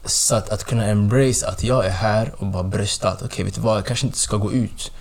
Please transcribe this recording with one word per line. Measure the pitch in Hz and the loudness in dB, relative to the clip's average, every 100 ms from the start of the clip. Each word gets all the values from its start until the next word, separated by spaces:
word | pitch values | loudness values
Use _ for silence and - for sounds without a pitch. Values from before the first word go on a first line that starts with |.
så | - - - | -4 0 2
att, | 110 - | 0 0
att | 104 | -6
kunna | - 117 104 | -2 0 2
embrace | 104 104 127 131 - - | 4 4 4 4 2 -2
att | 98 | -2
jag | 117 127 92 | 2 2 2
är | |
här | 90 110 107 117 - | 0 2 2 0 -4
och | 98 | -4
bara | 92 | -2
brösta | 92 104 101 - 92 | -2 0 -2 0 -2
att, | 95 | -2
okej, | - - | -6 -4
vet | 95 | -4
du | - | 0
vad, | 113 107 | 2 2
jag | 95 | 0
kanske | 117 127 | -2 -2
inte | - | -2
ska | - 107 | -2 0
gå | 101 | 0
ut, | 123 107 - - - | 0 0 -4 -12 -12